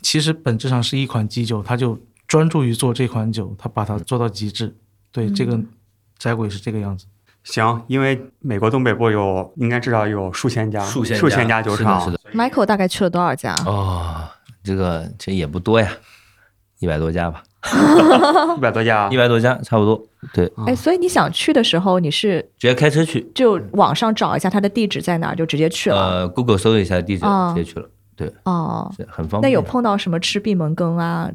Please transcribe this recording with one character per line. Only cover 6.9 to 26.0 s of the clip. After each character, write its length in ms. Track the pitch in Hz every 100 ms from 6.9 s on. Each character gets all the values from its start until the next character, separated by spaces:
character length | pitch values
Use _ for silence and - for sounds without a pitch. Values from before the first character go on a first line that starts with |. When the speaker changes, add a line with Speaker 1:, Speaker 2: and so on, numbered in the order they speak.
| 92
Speaker 1:
子。 100 | - _ _ _
Speaker 4:
行， 400 | - 120 110 113 117
因 140 | 135
为 200 | 135 131 - _
美 180 | 135 98
国 120 | 110
东 140 | 135
北 80 | 123
部 180 | 107 117
有， 400 | 104 98 92 - -
应 120 | 120
该 120 | 120
至 100 | 127
少 160 | 113 107
有 240 | 104 92
数 160 | 87 127
千 220 | 117 110
家， 140 | 104
Speaker 2:
数 180 | 101 127
千 140 | 113 110
家， 40 |
Speaker 4:
数 100 | 139
千 180 | - 113
家 140 | 113
酒 120 | 107
厂。 240 | 104 110 92
Speaker 2:
是 60 | 87
的， 100 | 85 -
是 60 | 220
的。 20 |
Speaker 3:
Michael 280 | 254 269 208
大 100 | 202
概 100 | 185
去 160 | -
了 80 | 185
多 100 | 175
少 140 | 170
家？ 200 | 127 110 82
Speaker 2:
哦， 580 | 90 101 95 87 85 80 82 - _ -
这 140 | 98 95
个 340 | 90 82 82 -
其 120 | -
实 40 |
也 120 | 95 76
不 120 | 87
多 220 | 90 113
呀， 100 | 101 - - - _ _ _ _ _ -
一 80 | 87
百 120 | 78
多 120 | 80
家 200 | 85 85
吧。 120 | 82 - _
Speaker 4:
<laughs> 920 | - 269 302 320 320 - 311 339 320 330
一 40 |
百 100 | 120
多 120 | 107
家。 260 | 113 107 101
Speaker 2:
一 60 | 127
百 100 | 120
多 120 | 117
家， 200 | 123 127
差 160 | 131 113
不 60 |
多， 160 | 104 110 - _ -
对。 140 | - 87 -
Speaker 4:
啊。 80 | 110
Speaker 3:
哎， 80 |
所 180 | 254 311
以 60 | 359
你 100 | 359
想 220 | 269 151
去 200 | - -
的 100 | 294
时 160 | 226 170
候， 200 | 190 185
你 120 | 156
是 300 | - 214 165 - -
Speaker 2:
直 100 | 120
接 60 |
开 140 | 123 151
车 160 | 147
去。 240 | 160 123 -
Speaker 3:
就 260 | - 240 139 101
网 220 | 202 175
上 200 | 147 226
找 220 | 220 180 147
一 40 |
下 80 | 185
它 120 | 202
的 80 | 202
地 180 | 240 208
址 160 | 143
在 160 | 180 170
哪 100 | 156
儿， 80 | -
就 80 |
直 120 | 160 143
接 120 | 160
去 220 | - 180
了？ 60 |
Speaker 2:
呃， 320 | 98